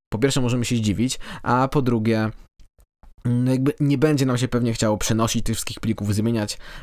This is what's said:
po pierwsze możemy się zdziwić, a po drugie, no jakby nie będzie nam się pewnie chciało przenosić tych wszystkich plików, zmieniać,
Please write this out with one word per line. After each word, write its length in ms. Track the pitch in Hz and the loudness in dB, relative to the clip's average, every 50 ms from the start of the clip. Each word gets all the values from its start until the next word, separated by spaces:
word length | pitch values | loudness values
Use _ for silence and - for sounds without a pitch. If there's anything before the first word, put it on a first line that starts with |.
| _ _ - | _ _ -2
po 60 | 104 | 0
pierwsze 220 | 123 135 131 143 | 0 2 2 2
możemy 240 | 123 120 120 123 117 | 0 0 0 0 -2
się 120 | - 123 | -2 -2
zdziwić, 420 | 117 110 107 92 95 117 131 - - - - - - - | 0 0 0 0 2 0 -2 -2 -6 -8 -12 -12 -8 -2
a 260 | - 123 127 135 131 | 0 2 2 2 2
po 140 | - 147 131 | 0 0 2
drugie, 480 | 123 120 113 110 113 113 110 110 110 - - - - _ _ - - _ _ - _ _ _ - - - - - | 2 0 2 2 2 2 2 0 -2 -4 -8 -18 -20 _ _ -20 -20 _ _ -20 _ _ _ -20 -20 -20 -8 -2
no 280 | 123 120 123 127 131 131 | 0 0 2 2 2 2
jakby 200 | 131 131 143 - - | 2 2 0 0 2
nie 180 | 151 139 143 127 | 2 2 4 4
będzie 280 | 147 156 151 135 139 | 4 4 4 2 2
nam 120 | 131 123 117 | 2 2 0
się 100 | 127 120 | 0 0
pewnie 240 | - 120 117 117 113 | 0 0 0 0 0
chciało 260 | - 117 107 107 101 | 0 0 0 0 0
przenosić 460 | - - 117 110 113 110 - 117 107 | 0 0 0 2 2 0 0 -2 -2
tych 100 | - 113 | -2 -4
wszystkich 240 | - - - - - | -4 -4 -8 -8 -4
plików, 340 | - 110 110 - 101 104 104 | -2 -4 -2 -2 -2 0 0
zmieniać, 440 | 104 104 117 117 110 104 104 - - - - - - | 0 0 0 0 0 -2 -4 -6 -10 -12 -16 -16 -16